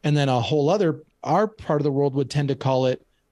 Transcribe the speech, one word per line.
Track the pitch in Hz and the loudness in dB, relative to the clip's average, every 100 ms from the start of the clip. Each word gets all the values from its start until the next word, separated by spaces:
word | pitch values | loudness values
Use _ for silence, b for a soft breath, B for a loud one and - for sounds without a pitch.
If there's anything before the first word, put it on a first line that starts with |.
| 156 | 2
And | 147 | 2
then | 139 | 2
a | 127 | 0
whole | 110 156 143 | 0 0 2
other, | 202 175 139 - _ - | 2 0 -2 -10 _ -2
our | 170 214 | 0 0
part | - - 147 | -4 -4 0
of | |
the | 147 | 0
world | 139 143 135 | 0 0 0
would | 135 | -2
tend | 147 139 | -2 -2
to | 135 | -2
call | 135 131 131 | 0 2 0
it | 131 _ _ _ | -2 _ _ _